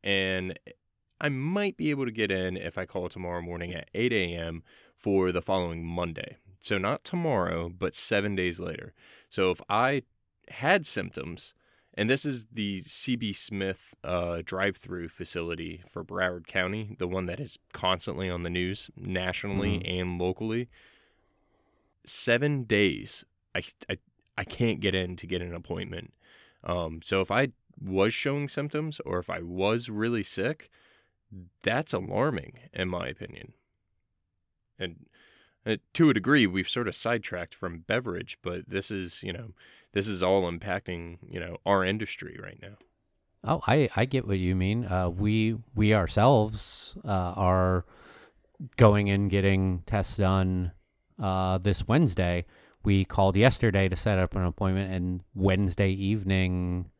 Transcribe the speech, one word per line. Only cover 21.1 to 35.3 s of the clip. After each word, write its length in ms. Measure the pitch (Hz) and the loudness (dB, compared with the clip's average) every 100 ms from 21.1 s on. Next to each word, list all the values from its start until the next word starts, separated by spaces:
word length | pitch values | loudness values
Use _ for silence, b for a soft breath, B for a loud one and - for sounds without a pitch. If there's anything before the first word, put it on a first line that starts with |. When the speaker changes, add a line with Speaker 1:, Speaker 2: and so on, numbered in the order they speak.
| b b b b b b b b _ | b b b b b b b b _
Speaker 1:
Seven 600 | - - - 120 147 143 | -14 -6 0 2 2 -2
days, 600 | 113 104 101 58 50 - - _ _ | 0 4 4 2 -8 -12 -14 _ _
I, 80 | - - - - | -8 -8 -16 -8
I, 100 | 98 _ _ _ - | -8 _ _ _ -10
I 80 | |
can't 360 | - - 120 95 | -8 0 0 2
get 160 | 98 95 | 0 0
in 180 | 90 90 | -2 -6
to 120 | 85 | -6
get 120 | 90 | -4
an 140 | 87 | -4
appointment. 580 | 85 - 90 95 85 85 _ b b b b | -10 -8 -8 -8 -10 -12 _ b b b b
Um, 360 | 85 87 82 82 | -4 -4 -4 -8
so 160 | - 95 | 0 0
if 100 | 95 | 2
I 220 | 107 139 - _ - | 2 0 -4 _ -14
was 320 | 95 95 104 | -2 2 2
showing 360 | - 139 143 143 | 2 -2 -2 -4
symptoms 520 | - 147 151 156 147 - | -6 -4 -4 -6 -8 -4
or 120 | 90 | -4
if 120 | 87 | -4
I 100 | 85 | -8
was 480 | 85 90 95 117 120 | -6 -2 2 0 -2
really 360 | 104 113 117 | -2 0 0
sick, 460 | 98 - 107 156 - b b b b b _ 98 87 _ | -2 -2 -2 -4 -12 b b b b b _ -20 -20 _
that's 300 | - 120 151 | -2 0 0
alarming, 680 | 92 92 95 143 113 69 - - | -4 -2 0 0 -2 -8 -18 -16
in 160 | - 92 | -6 -4
my 200 | 90 65 | -2 -6
opinion. 460 | - - - - _ _ _ _ _ _ _ _ _ _ _ _ _ | -8 -12 -14 -20 _ _ _ _ _ _ _ _ _ _ _ _ _
And, 280 | 92 85 - b b | -10 -10 -20 b b